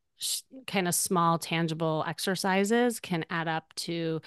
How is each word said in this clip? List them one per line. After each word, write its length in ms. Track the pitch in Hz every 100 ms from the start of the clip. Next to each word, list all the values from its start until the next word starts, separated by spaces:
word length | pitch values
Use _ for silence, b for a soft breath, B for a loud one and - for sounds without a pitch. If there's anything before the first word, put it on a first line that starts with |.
| _ _
sh-, 240 | - - - 262 254
kinda 240 | 202 175
small, 480 | 165 - 180 170 165
tangible 640 | - 165 165 160 165 156 170
exercises 920 | 156 - 185 196 190 202 233 247 226
can 260 | - 170 -
add 180 | 170 165
up 260 | 160 - -
to 460 | - 170 165 160